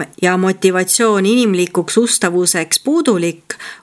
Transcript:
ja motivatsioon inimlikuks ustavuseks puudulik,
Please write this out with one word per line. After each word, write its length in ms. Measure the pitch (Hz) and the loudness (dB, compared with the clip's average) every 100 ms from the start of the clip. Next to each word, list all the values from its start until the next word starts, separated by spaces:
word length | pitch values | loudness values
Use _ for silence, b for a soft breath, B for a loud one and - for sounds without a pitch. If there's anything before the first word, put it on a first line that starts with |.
| - - | -6 -4
ja 160 | 180 185 | 0 2
motivatsioon 880 | 185 185 190 185 185 - 226 202 196 | 0 2 0 0 0 0 2 2 2
inimlikuks 720 | 247 226 180 180 180 175 220 | 2 2 0 -2 -2 -2 0
ustavuseks 800 | 233 - 185 175 180 175 160 - | 0 0 0 0 0 -2 -2 -4
puudulik, 800 | 269 330 302 185 170 170 - - B B | 0 0 2 0 0 -6 -12 -14 B B